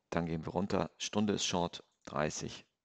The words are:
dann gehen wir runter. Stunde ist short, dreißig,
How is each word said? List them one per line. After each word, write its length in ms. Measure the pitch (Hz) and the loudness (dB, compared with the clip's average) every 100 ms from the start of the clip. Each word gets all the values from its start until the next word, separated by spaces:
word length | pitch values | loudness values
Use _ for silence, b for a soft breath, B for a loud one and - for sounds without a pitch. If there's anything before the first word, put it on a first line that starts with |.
| - | -2
dann 160 | - 82 | 0 0
gehen 200 | 82 78 | -2 -2
wir 60 | |
runter. 400 | - 101 98 82 - | -2 2 2 0 -4
Stunde 340 | - 104 107 | -2 2 2
ist 120 | 95 | 2
short, 380 | - 92 87 - - _ | 2 0 0 -4 -16 _
dreißig, 600 | - - 78 - - - - _ | -6 0 0 0 -6 -8 -16 _